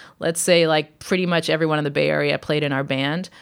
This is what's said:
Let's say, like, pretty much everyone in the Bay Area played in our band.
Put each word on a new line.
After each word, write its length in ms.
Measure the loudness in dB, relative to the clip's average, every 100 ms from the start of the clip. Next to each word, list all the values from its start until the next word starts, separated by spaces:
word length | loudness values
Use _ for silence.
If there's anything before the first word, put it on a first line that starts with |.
| -20 _
Let's 220 | -4 -2
say, 240 | 2 4 4
like, 320 | 2 -2 _
pretty 260 | -4 -2
much 240 | 2 0 0
everyone 300 | 0 2 0
in 60 |
the 60 | 0
Bay 200 | 0 0
Area 280 | 2 0 -2
played 240 | -2 -2
in 100 | 0
our 120 | -2
band. 460 | -2 -2 -2 -4 -8 -16